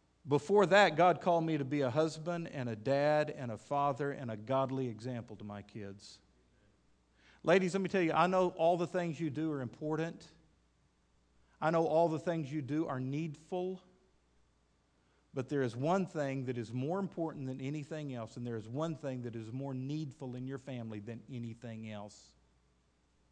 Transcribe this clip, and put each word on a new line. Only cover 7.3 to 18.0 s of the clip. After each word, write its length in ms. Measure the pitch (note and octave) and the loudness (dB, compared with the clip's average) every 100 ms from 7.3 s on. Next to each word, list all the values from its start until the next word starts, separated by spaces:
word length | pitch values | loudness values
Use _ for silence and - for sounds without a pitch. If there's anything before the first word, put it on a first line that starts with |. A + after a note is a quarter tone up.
| - | -6
Ladies, 320 | - F#3 F#3 | 4 4 4
let 60 | F#3 | 0
me 80 | F#3 | 0
tell 140 | G3 | 2
you, 100 | E3+ | 2
I 160 | D#3 F3 | 4 4
know 220 | F#3 F3+ | 4 2
all 260 | F3 E3 F3 | 4 2 4
the 100 | E3+ | 0
things 320 | F#3 F3 C#3+ | -2 -2 -2
you 120 | D#3+ | -4
do 200 | C3 D#3+ | -2 -2
are 120 | D3 | -2
important. 640 | B2 - D3+ D#3 E3 - - - _ _ _ _ _ _ _ _ _ _ _ _ | -6 -6 -4 -2 -4 -6 -18 -20 _ _ _ _ _ _ _ _ _ _ _ _
I 100 | D#3 | 2
know 160 | E3 E3 | 2 4
all 220 | D#3 E3+ | 4 4
the 120 | D#3 | 2
things 320 | - E3 C#3 | -2 -2 -2
you 100 | D#3 | -4
do 240 | B2+ D3+ E3 | -2 -2 -2
are 140 | C3 | -2
needful. 840 | C3 C#3+ E3 C#3+ - F#3 F3+ F#3 - _ _ _ _ _ _ _ _ _ _ _ _ _ _ | -4 -4 -4 -8 -8 -6 -4 -8 -14 _ _ _ _ _ _ _ _ _ _ _ _ _ _
But 180 | C3+ C3 | -6 -2
there 120 | D3 | 0
is 140 | B2+ A2+ | 0 0
one 300 | C#3+ F#3+ F3 | 2 2 2
thing 400 | D#3+ C#3 C3+ B2+ | -2 -2 -2 -4
that 100 | B2 | -4
is 160 | G#2+ | -4
more 260 | B2 C3+ F#3 | -4 -2 -2
important 480 | G3 - E3 D3 C3 | -4 -4 -6 -4 -8
than 140 | C3 | -6
anything 540 | C3+ D3+ C#3 D#3 | -6 -6 -6 -8